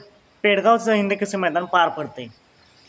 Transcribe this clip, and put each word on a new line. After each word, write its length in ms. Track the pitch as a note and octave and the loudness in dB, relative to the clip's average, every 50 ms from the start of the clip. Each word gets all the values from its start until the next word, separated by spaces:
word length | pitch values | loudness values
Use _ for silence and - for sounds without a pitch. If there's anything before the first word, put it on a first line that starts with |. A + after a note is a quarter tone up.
| - - _ _ _ _ _ _ - | -20 -20 _ _ _ _ _ _ 0
पेडगावचं 500 | G#3 G#3 G3 F#3+ A3 A#3 A#3 G3 A3 A3 | 0 2 2 4 4 2 2 2 0 0
हिंद 200 | G#3 G3+ G3 G3+ | 0 0 -2 -2
केसरी 240 | G3 G3+ G3+ G3+ | -4 -4 -6 -4
मैदान 280 | G3 F#3 E3+ D3+ F3 F3+ | -4 -2 -2 -2 -2 -2
पार 240 | F3 F3+ F3+ E3+ D#3+ | 0 2 2 2 2
पडतंय. 360 | D3+ D#3 D3+ A#2+ - - B2 A#2 - _ _ _ _ _ _ _ _ _ _ | 0 -4 -10 -12 -12 -16 -18 -18 -18 _ _ _ _ _ _ _ _ _ _